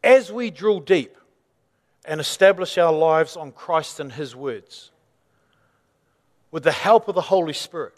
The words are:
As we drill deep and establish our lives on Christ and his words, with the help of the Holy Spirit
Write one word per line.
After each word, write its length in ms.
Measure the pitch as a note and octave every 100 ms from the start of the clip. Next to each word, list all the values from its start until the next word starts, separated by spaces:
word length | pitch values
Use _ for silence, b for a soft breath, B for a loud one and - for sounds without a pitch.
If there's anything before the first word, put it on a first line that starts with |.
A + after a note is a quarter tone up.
As 260 | C#4 C4 A3
we 220 | A3 A#3+
drill 260 | D#3 G#3 G3
deep 400 | D3 F#3 A#2 _ _ _ _ _ _ _ _ _
and 160 | - D#3
establish 580 | C#3+ - F#3+ F#3+ F3+ -
our 140 | E3+
lives 440 | D#3 D#3+ D#3+ D#3+ F3+
on 140 | D3
Christ 480 | - - D#3+ D3+ -
and 140 | C#3+
his 240 | B2 C#3 B2+
words, 560 | C#3 A2 _ - - _ _ _ _ _ _ _ _ _ _ _ _ _ _ _ _
with 100 | D#3+
the 80 | D#3+
help 380 | - F#3+ A3+ G#3+
of 80 | F#3
the 60 |
Holy 300 | E3 F#3+ E3
Spirit 440 | C#3+ - E3+ A#2